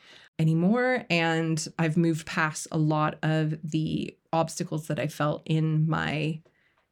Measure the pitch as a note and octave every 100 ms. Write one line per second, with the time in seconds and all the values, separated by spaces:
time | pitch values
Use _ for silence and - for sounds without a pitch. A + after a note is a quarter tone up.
0 | - - - - D#3+ D#3+ F3 B3 B3+ B3+
1 | - E3+ E3 D#3+ D#3+ D#3+ - - E3 E3
2 | E3+ D#3 - - D#3 D#3 - D#3+ D#3 D#3
3 | D3+ - D#3 D#3 D#3 D#3 D#3 D#3 D#3+ D#3
4 | - - _ E3 E3 - F3 D3+ - D3
5 | C#3 - D3+ - - D#3 D#3 D#3 D#3+ D#3+
6 | D3+ D3+ D#3 D#3+ - _ _ _ _